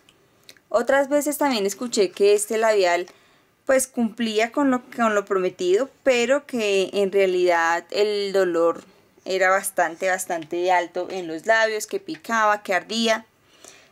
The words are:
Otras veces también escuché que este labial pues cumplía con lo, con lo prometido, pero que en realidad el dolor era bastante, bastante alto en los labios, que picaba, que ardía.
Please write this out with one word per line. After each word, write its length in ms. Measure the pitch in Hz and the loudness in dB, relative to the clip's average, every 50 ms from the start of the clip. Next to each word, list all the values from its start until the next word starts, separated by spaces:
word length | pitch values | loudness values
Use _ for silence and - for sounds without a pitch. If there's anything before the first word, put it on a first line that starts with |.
| _ _ _ _ _ _ _ _ _ - - _ _ - | _ _ _ _ _ _ _ _ _ -20 -20 _ _ -2
Otras 400 | - 226 247 269 269 277 285 254 | -2 0 2 2 2 2 2 2
veces 260 | 294 294 285 302 277 | 0 0 0 0 -2
también 300 | - 294 277 247 208 196 | 0 0 0 0 0 -2
escuché 440 | 196 - - 254 233 - 226 190 180 | -2 -4 -6 -8 -2 0 0 0 0
que 220 | - - 202 202 | 2 2 4 4
este 240 | 208 208 - - 226 | 4 4 2 -2 -2
labial 500 | 220 226 220 214 202 180 175 175 180 180 - - _ _ _ _ _ _ _ _ _ _ | 0 2 2 2 2 2 2 2 0 -2 -6 -14 _ _ _ _ _ _ _ _ _ _
pues 200 | - 262 262 - | 0 0 0 0
cumplía 640 | - - 247 233 208 - - 233 220 214 214 226 233 | -2 -4 -4 -4 -4 -4 -4 -4 -2 0 0 0 0
con 200 | - 302 285 269 | 0 0 0 2
lo, 120 | 254 247 - - - | 0 0 -4 -6 -4
con 180 | 240 233 220 208 | -2 0 0 0
lo 120 | 202 196 | 0 0
prometido, 640 | - 202 185 185 180 185 - 185 175 185 220 269 269 _ _ | 0 -2 0 0 -2 -2 -2 0 2 2 2 0 -2 _ _
pero 440 | - 269 247 240 233 240 269 285 277 | 0 0 2 2 2 0 0 -2 -2
que 420 | - 254 233 214 202 196 190 185 - - | -4 -6 -2 -2 0 0 0 0 -2 -2
en 180 | 202 202 185 | -2 0 0
realidad 720 | 196 196 190 185 180 180 180 175 170 165 165 165 170 170 - - | 2 2 2 2 2 2 2 2 2 2 2 2 0 -2 -4 -4
el 420 | - 202 208 214 208 202 202 196 | -2 0 0 0 0 -2 -2 -2
dolor 500 | 190 196 185 180 170 165 170 165 165 - - - _ _ _ _ _ _ - | 0 0 0 2 2 2 2 2 0 -2 -8 -20 _ _ _ _ _ _ -8
era 240 | - 190 185 190 185 | -4 -2 0 2 2
bastante, 580 | 190 196 196 - - 185 175 160 165 - 190 185 | 2 0 -2 -2 -2 -2 -2 -2 -2 -4 -4 -2
bastante 640 | 180 190 - - 175 165 156 151 175 175 180 185 | -2 -2 -4 -6 -8 -8 -8 -6 -6 -2 0 2
alto 360 | 180 175 175 165 - 180 180 - | 2 0 0 -2 -6 -8 -8 -8
en 160 | 185 190 175 | -8 -10 -8
los 180 | 160 160 160 - | -8 -10 -6 -2
labios, 420 | 214 226 226 220 220 214 214 - | 0 2 2 2 0 -2 -4 -8
que 140 | - 202 190 | -8 -8 -8
picaba, 600 | - - - - - - 226 220 214 208 208 208 | -8 -10 -14 -10 -6 -4 0 2 2 2 0 0
que 100 | - 208 | -2 -2
ardía. 540 | 185 175 175 175 220 226 226 220 220 233 - _ _ _ _ _ _ _ - - - - _ _ | -4 -2 -4 -4 -4 -2 0 0 0 -2 -4 _ _ _ _ _ _ _ -20 -20 -20 -20 _ _